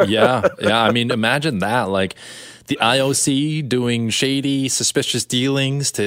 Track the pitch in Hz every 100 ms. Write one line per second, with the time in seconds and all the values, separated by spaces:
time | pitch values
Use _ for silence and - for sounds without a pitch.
0 | 190 107 110 127 - - - 113 113 120
1 | 120 123 113 139 156 110 98 123 98 98
2 | 95 - - - - - - 151 113 131
3 | 135 131 - 135 151 156 139 123 120 120
4 | 113 - 135 139 139 139 135 - 131 143
5 | 131 123 - 123 131 139 135 139 139 -